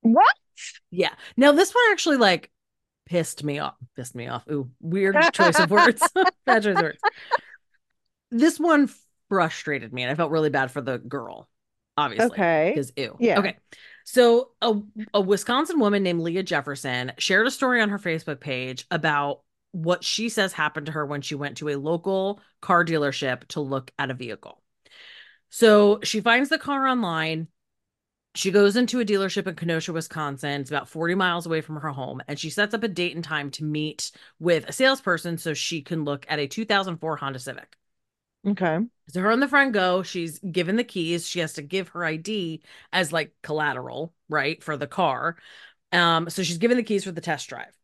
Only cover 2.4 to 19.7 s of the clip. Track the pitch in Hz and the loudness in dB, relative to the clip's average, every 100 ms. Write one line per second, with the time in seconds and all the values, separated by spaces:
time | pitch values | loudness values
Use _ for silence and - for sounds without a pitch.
2.4 | - _ _ _ _ _ _ 175 160 - | -4 _ _ _ _ _ _ -2 -2 -6
3.4 | 147 143 143 - 123 - 127 120 120 120 | -6 -4 -6 -8 -20 -14 -14 -12 -10 -10
4.4 | - 147 127 _ 165 185 196 196 330 - | -6 -6 -6 _ -4 0 2 4 2 4
5.4 | 339 285 320 254 330 226 320 370 370 - | 4 4 4 6 6 6 2 4 2 0
6.4 | - 233 208 202 160 - 415 - - - | 2 2 4 0 0 0 -4 -4 -4 -4
7.4 | - - _ _ _ _ _ _ _ 233 | -4 -20 _ _ _ _ _ _ _ 2
8.4 | 311 320 330 302 285 - _ _ _ 196 | 2 4 2 4 4 -2 _ _ _ 0
9.4 | 165 - - 143 113 123 123 147 160 160 | 0 -2 -6 -6 -6 -6 -4 0 0 2
10.4 | 156 143 135 143 127 123 - 139 110 - | 2 2 -2 -4 -6 -6 -6 -10 -10 -16
11.4 | - _ _ _ _ - 143 104 233 220 | -20 _ _ _ _ -2 -2 2 0 2
12.4 | 175 160 165 214 131 - 123 - 233 180 | 2 4 2 0 -6 -6 -8 -2 2 2
13.4 | 190 - _ - - - - 247 240 233 | 0 -6 _ -20 -20 -20 -2 4 6 6
14.4 | 254 _ 240 208 208 - 214 202 190 196 | 2 _ -2 -2 -4 -14 -2 0 2 0
15.4 | - 247 311 330 214 202 190 170 165 175 | 0 -2 0 2 2 2 0 0 -2 -4
16.4 | 185 156 139 135 139 123 127 - - 190 | -2 -4 -4 -8 -6 -4 -6 -6 0 2
17.4 | 233 262 262 247 214 202 185 160 160 139 | 2 0 0 2 0 -2 -4 -4 -4 -10
18.4 | 147 127 127 127 - 165 156 147 143 135 | -6 -6 -6 -10 -6 -2 0 0 -2 -4
19.4 | _ _ _ | _ _ _